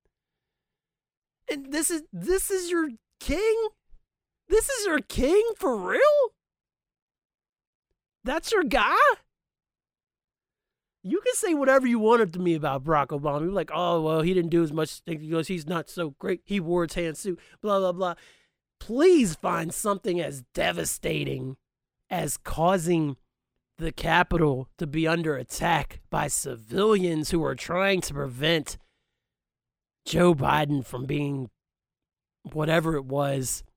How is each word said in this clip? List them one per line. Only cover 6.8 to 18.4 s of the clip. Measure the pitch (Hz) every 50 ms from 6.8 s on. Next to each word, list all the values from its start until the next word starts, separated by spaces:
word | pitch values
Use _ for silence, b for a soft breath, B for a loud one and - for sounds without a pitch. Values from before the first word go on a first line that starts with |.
| _ _ _ _ _ _ _ _ _ _ _ _ _ _ _ _ _ _ _ _ _ _ _ _ _ _ _ _ -
That's | 240 277 330 - - 466
your | 403 339
guy? | 240 277 269 - 233 320 427 571 571 440 - _ _ _ _ _ _ _ _ _ _ _ _ _ _ _ _ _ _ _ _ _ _ _ _ _ _ _ _ _ _ _ _ _ _ _ _ -
You | 185 269 403
can | - 480 508
say | - - 381 320
whatever | 285 277 262 262 269 262
you | 247 233 226
wanted | 214 220 240 233 220 180 160
to | 180
me | 180 175 165
about | 156 147 147 135 139 131
Barack | 156 160 147 139 127
Obama. | 156 143 143 151 143 147
You're | 160 175 202
like, | 190 160 - 156
"Oh, | 160 180 170 175 170 156
well, | 156 160 160
he | 156 175 185
didn't | 185 170 165
do | 156 170 165
as | 151 147
much | 160 156 156 - - -
because | 170 170 151 156 156 165 165 160 -
he's | 190 175 147
not | 151 180 165 151 -
so | - 180 170 151 135 -
great. | - 190 185 175 _
He | - 202 202
wore | 170 165 175 180 170
a | 165
tan | - 180 170 165 151
suit, | - - 202 175 b b b b b -
blah, | 208 202 196
blah, | 190 185 180
blah." | 175 190 180 165 b b b b b